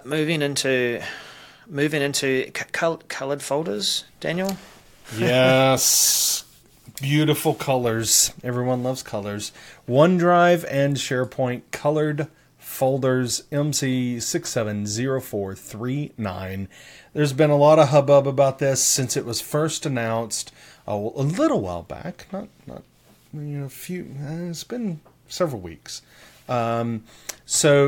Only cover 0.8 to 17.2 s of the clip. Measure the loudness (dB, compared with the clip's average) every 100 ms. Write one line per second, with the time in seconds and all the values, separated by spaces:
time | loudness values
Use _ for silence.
0.8 | 0 -4 -8 -14 -16 -20 -20 -20 -8 -2
1.8 | 0 0 -2 0 0 0 -2 -8 -8 -2
2.8 | -2 -2 -8 -8 -6 -6 -4 -4 -2 -4
3.8 | -2 -4 -6 -10 -6 -4 -4 -6 -14 -20
4.8 | _ -20 -10 -2 2 4 6 6 4 4
5.8 | 2 4 2 2 0 -2 -8 _ _ _
6.8 | -20 -8 0 2 4 2 0 -2 0 0
7.8 | 0 0 2 2 2 -2 -6 -2 0 0
8.8 | -2 -4 -6 -6 -6 -6 -8 -12 -20 -14
9.8 | 2 6 6 6 4 6 6 4 0 0
10.8 | 0 0 -2 -2 -2 -2 -2 -4 -8 -4
11.8 | -2 0 0 -2 -6 _ _ _ -12 -2
12.8 | 0 2 2 2 0 -4 -4 -2 -2 0
13.8 | 0 0 -2 -4 -4 -4 -4 -4 -2 -4
14.8 | -4 -4 -2 -2 -4 -4 -4 -8 -12 -8
15.8 | -4 -4 -6 -6 -6 -6 -8 -8 -10 -14
16.8 | -20 -20 -8 -2